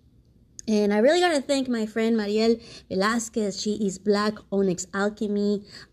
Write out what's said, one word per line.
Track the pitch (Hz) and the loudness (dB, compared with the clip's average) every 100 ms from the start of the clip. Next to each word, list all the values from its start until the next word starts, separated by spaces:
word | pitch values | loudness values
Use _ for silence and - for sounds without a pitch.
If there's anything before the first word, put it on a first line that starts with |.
| _ _ _ _ _ - - | _ _ _ _ _ -12 -2
And | 208 208 | 2 2
I | 208 | 4
really | 247 349 | 4 4
gotta | 359 302 | 4 2
thank | 269 277 262 | 0 -2 0
my | 233 214 | -2 -4
friend | 226 226 226 | -2 0 0
Mariel | 202 214 226 233 - - - | 0 0 2 0 -4 -20 -6
Velasquez. | 185 202 233 226 233 208 185 | -2 0 0 -4 -4 -4 -4
She | 214 | -4
is | 208 202 185 | -2 -2 -2
Black | 208 202 214 214 - | 0 2 0 -4 -4
Onyx | 196 196 180 - | 0 0 0 -4
Alchemy, | 196 208 214 208 202 202 202 208 - - | -2 -2 -2 -4 0 0 -2 -4 -20 -6